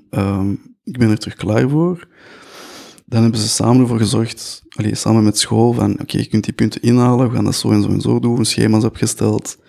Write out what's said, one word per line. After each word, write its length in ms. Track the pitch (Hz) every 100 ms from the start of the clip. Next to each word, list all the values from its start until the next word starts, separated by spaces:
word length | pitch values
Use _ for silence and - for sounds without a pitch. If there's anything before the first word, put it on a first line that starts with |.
| -
ehm, 400 | 101 98 98 98 101 - _
ik 140 | - 123
ben 120 | 113
er 80 | 104
terug 160 | -
klaar 340 | - 101 110 127
voor." 400 | 151 175 175 - _ - - - - - - - - -
Dan 160 | 113
hebben 180 | 113 110
ze 80 | 107
samen 320 | - 113 127
ervoor 180 | 120 117
gezorgd, 640 | 104 107 113 - - - _
allee, 260 | - 107
samen 300 | 110 107 110
met 140 | 107 104
school, 340 | - 110 120
van, 280 | 120 104 98
"Oké, 160 | - 104
je 80 | 113
kunt 180 | 107
die 80 | -
punten 300 | - 110 -
inhalen, 460 | 117 123 123 123 127
we 60 |
gaan 100 | 120
dat 100 | 107
zo 160 | - 113
en 120 | 104
zo 60 | 101
en 120 | 98
zo 180 | 110 120
doen, 260 | 120 117
schema's 400 | 113 - 110 110
opgesteld." 720 | 113 - - - 107 107 - -